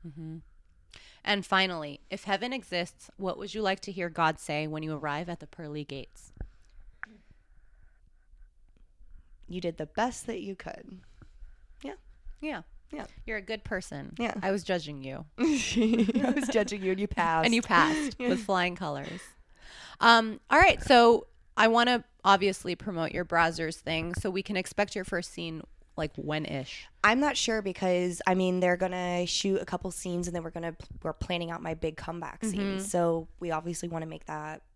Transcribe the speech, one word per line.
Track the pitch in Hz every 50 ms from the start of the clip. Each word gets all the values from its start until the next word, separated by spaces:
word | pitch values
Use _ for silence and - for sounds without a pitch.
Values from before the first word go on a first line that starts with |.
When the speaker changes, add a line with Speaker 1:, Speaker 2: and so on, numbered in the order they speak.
| - 170
Speaker 1:
Mm-hmm. | 139 156 160 160 160 165 - - - - - _ - _ - _ - - - - - - _
And | - 208 202 185
finally, | - - 190 190 185 180 165 151 147 143 - - -
if | 185 202 -
heaven | 208 196 190 302 - 254
exists, | 262 202 - 175 175 175 180 - _ - - - -
what | 196 185 - -
would | - 202 -
you | 220
like | 214 190 190 196
to | - -
hear | 190 190 175 175
God | 160 170 165 160 156 -
say | - - 151 147 156 156
when | 156 156 156
you | 156 156
arrive | 147 143 151 143 147 175 175
at | 170 -
the | - 143
pearly | - - 170 151 147 151 147
gates? | - 139 139 - - - - - - - - - - - - - - - - - - - - - 220 220 208 _ - - _ _ _ - - _ - - _ - - _ _ _ _ _ _ _ _ - - - - _ _ - _ _ _ - _ _ _ - - - - - - - - - -
Speaker 2:
"You | 170 185
did | 175 175 165 -
the | 156
best | 147 - - 220 254 233 - - -
that | 226 196
you | - 196 196
could." | - - - - - - - 190 185 - - - - - - - - - - - - - - - -
Yeah. | - 277 392 - - - - - - - - -
Speaker 1:
Yeah. | - 311 285 185 160 - - - - -
Speaker 2:
Yeah. | - 294 - - - - -
Speaker 1:
You're | - 220 214
a |
good | 190 - 220 220 -
person. | - 220 185 185 - - 143 139 - - -
Speaker 2:
Yeah. | 240 226 - 208
Speaker 1:
I | 185 190
was | 196 202 165
judging | - 185 175 151 151 147 139 131
you. | 135 131 - 160 -
Speaker 2:
<laughs> | _ -
I | 254 320 302 269 220 - - 226 226 220 233 233 220 196 226 247 202 254 285
was | 294 269 233
judging | 269 220 208 - 208 208 190
you | 185
and | 185 190
you | 202 202
passed. | - - 170 170 165 160 160
Speaker 1:
And | 247 226
you | 226
passed | 233 - - 170 160 - 311 311 302 277 -
Speaker 2:
<laughs> | -
Yeah. | 247 240
Speaker 1:
with | - 240 214
flying | 196 196 180 175 180 175
colors. | 180 185 151 147 139 139 151 165 180 - - - _ - _ - - - - - - - - - -
Um, | - 233 233 226 226 220 214 - _ -
all | - 302
right. | 359 381 175 - -
So | - 277 240 233 233 233 220 - - _ - - - - -
I | 214 226
wanna | 226 233 240 247 247 233 240 _ _ _ _
obviously | 196 196 190 185 196 190 - - - 175
promote | - - 214 190 165 165 -
your | - 170 180
Brazzers | - - 165 170 165 165 165 165 156 165 -
thing. | - - 165 160 165 170 175
So | - - 202
we | 185 190 196
can | - 214 185
expect | 185 - - - 208 202 -
your | 214 185
first | - - 175 180 - -
scene, | - 170 165 160 160 - - - - - _ _ -
like, | 156 151 - -
when-ish? | 143 147 151 156 156 - 151 139 135 - - - - - - _ -
Speaker 2:
I'm | 208 226 254
not | 285 294 254
sure | - - - 226 220 202
because, | 196 180 - - 185 180 180 180 180 175 - - -
I | 185
mean, | 185 185 185 180 180
they're | 180 180 180 180
gonna | 190 185 180 180 180 180 175 175 180
shoot | 175 - - - 196 190 -
a | -
couple | - - 180 - 190
scenes | 180 - - 180 175 175 180 180
and | 170
then | 175 165
we're | 165
gonna, | - 170 165 170 160 - - - - -
we're | - 165 156
planning | - - - 185 170 175 165
out | 170 - 165
my | 165 165
big | 165 - 160 156 -
comeback | - - 165 170 165 - - - -
scene. | 220 185 196 202 196 196 190
Speaker 1:
Mm-hmm. |
Speaker 2:
So | 190 202 - 175 170 170 165 165 160 - - -
we | 175 170
obviously | 160 156 160 170 170 160 - 175
wanna | 165 165 160
make | 160 156 151 -
that | - 156 151 151 156 156 - - _ _